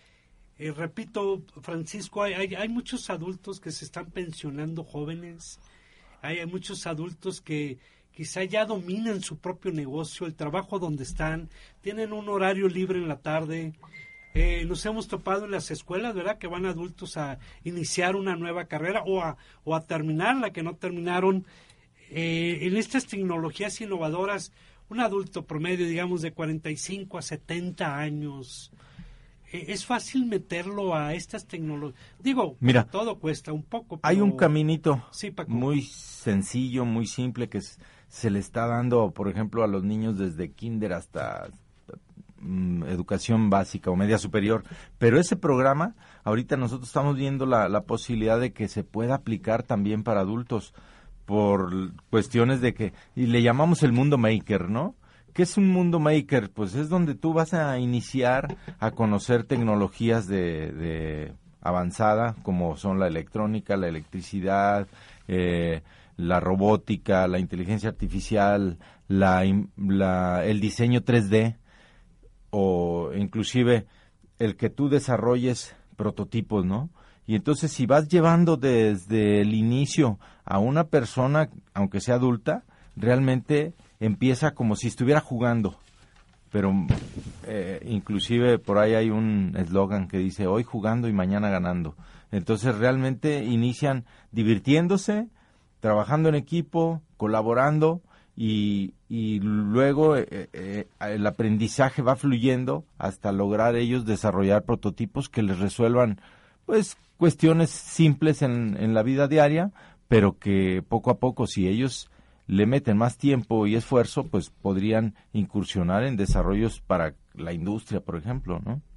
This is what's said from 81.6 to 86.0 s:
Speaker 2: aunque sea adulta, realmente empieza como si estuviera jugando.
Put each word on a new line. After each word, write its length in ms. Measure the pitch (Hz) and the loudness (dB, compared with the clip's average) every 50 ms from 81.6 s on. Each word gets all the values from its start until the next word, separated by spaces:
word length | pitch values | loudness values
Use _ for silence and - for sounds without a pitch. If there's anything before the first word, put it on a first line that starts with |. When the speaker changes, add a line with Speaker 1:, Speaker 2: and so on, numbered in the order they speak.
| - _ | -20 _
Speaker 2:
aunque 280 | - 98 101 95 98 101 | -4 -2 -2 0 -2 -2
sea 160 | - 127 123 | 0 2 2
adulta, 480 | 123 127 127 120 107 - 151 165 247 - _ _ _ - - - | 4 4 2 2 2 0 -2 -4 -4 -4 _ _ _ -20 -16 -8
realmente 800 | 98 104 120 123 131 135 131 127 123 - - 151 147 151 165 - _ - _ _ - | -2 2 2 4 4 4 2 2 0 0 0 0 0 0 -2 -8 _ -20 _ _ -2
empieza 540 | 110 110 101 - 123 131 127 - 156 151 - | -2 0 0 2 2 2 2 2 2 0 0
como 200 | - 123 110 104 | 0 0 0 0
si 140 | 98 - 113 | 0 -2 -4
estuviera 320 | - - 127 127 147 151 | -2 0 2 4 4 4
jugando. 580 | - - 131 110 123 120 120 117 104 90 - - - _ _ - | 2 0 -4 -2 0 0 2 2 0 -2 -4 -6 -20 _ _ -20